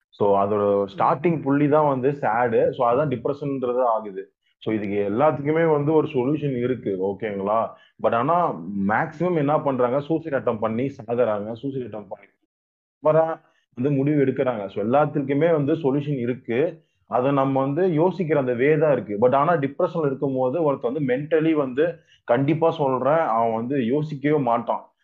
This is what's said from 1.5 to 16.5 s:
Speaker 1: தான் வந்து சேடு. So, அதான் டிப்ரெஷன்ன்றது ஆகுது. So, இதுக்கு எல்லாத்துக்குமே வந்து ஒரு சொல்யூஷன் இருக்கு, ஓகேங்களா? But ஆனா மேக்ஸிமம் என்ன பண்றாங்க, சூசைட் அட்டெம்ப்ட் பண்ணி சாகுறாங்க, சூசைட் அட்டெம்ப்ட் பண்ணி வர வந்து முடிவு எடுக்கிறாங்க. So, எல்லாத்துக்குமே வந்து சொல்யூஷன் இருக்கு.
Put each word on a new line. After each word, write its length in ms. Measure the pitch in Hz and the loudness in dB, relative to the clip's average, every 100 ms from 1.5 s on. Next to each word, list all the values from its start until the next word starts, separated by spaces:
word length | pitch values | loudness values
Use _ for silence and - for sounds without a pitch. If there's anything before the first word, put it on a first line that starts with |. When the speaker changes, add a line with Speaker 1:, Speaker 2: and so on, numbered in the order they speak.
| 139 147 | 2 4
Speaker 1:
தான் 200 | 151 151 | 4 4
வந்து 220 | 131 127 | 2 0
சேடு. 500 | 147 120 113 123 113 165 | 0 -2 0 2 2 0
So, 100 | 135 120 | 2 2
அதான் 260 | 123 151 | 2 0
டிப்ரெஷன்ன்றது 720 | 120 143 143 147 135 123 123 | -2 -4 -4 -6 -4 -2 0
ஆகுது. 400 | 127 110 104 95 - _ _ _ | 0 0 -4 -12 -14 _ _ _
So, 100 | - | -6
இதுக்கு 240 | 110 101 101 101 | -4 -2 -2 -2
எல்லாத்துக்குமே 540 | 104 151 143 143 160 165 | 0 0 0 -2 0 2
வந்து 220 | 147 143 | 0 2
ஒரு 140 | 156 135 | 2 2
சொல்யூஷன் 500 | 127 123 151 143 123 | -2 -2 -2 -2 -2
இருக்கு, 340 | 123 120 117 92 | -2 -2 -4 -2
ஓகேங்களா? 600 | 95 98 113 101 98 113 - - _ _ | -2 -4 -6 -4 0 0 -2 -6 _ _
But 120 | 110 117 | 0 0
ஆனா 200 | 135 175 165 101 85 101 98 | 2 0 0 -4 -8 -4 0
மேக்ஸிமம் 500 | 113 160 - 175 170 | 0 -2 -2 -2 0
என்ன 220 | 143 151 | 2 0
பண்றாங்க, 400 | 151 131 123 135 | 0 0 0 0
சூசைட் 340 | 147 160 160 | -2 -4 -2
அட்டெம்ப்ட் 260 | 135 113 113 | -4 -2 -2
பண்ணி 260 | 110 113 139 | -2 -2 -4
சாகுறாங்க, 680 | 139 110 120 117 104 104 | -6 -6 0 0 0 -6
சூசைட் 320 | 117 139 131 117 | -8 -8 -8 -10
அட்டெம்ப்ட் 240 | 107 95 | -12 -14
பண்ணி 200 | 104 - _ _ _ _ _ _ _ | -16 -18 _ _ _ _ _ _ _
வர 140 | 151 156 160 160 _ _ _ - | 2 4 2 -2 _ _ _ -4
வந்து 140 | 131 | 0
முடிவு 340 | 139 135 151 131 | 2 2 4 2
எடுக்கிறாங்க. 420 | 123 131 113 98 | 2 -2 -2 -6
So, 160 | 107 | -4
எல்லாத்துக்குமே 680 | 104 135 151 156 131 143 170 | 2 2 2 0 -2 2 2
வந்து 220 | 160 139 | 2 2
சொல்யூஷன் 460 | 160 139 143 139 139 | 0 0 0 -2 -2
இருக்கு. 400 | 120 120 - | -2 -4 -4